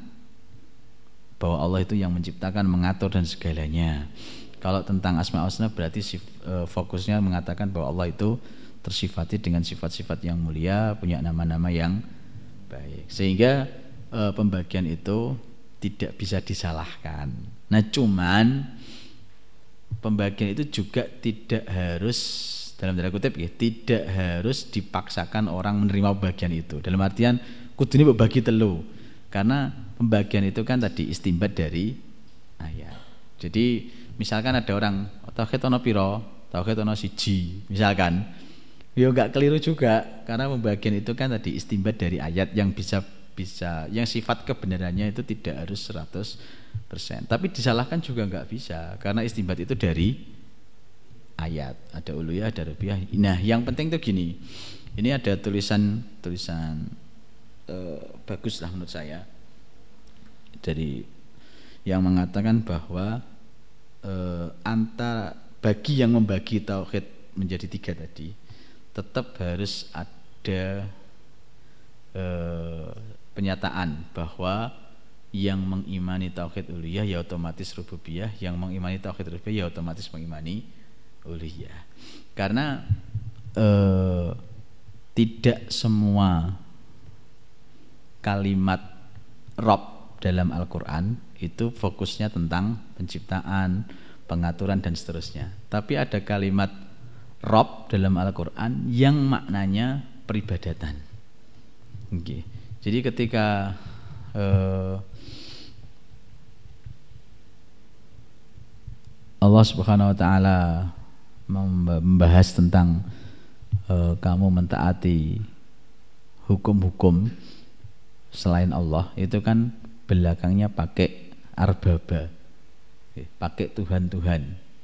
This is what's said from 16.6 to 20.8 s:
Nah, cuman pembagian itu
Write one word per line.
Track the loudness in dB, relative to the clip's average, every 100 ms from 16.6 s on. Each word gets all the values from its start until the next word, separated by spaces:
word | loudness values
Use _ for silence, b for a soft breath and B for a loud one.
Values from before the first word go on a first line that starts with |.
| -2 -4 -6 -8 -8 -6 -6 -6 -8 -10 2
Nah, | 4 4
cuman | 4 4 4 4 6 6 4 -2 B B B B B -12 -12 -12 -12 -12 -12 -8 -4
pembagian | 2 2 2 2 0
itu | 0 -2 -2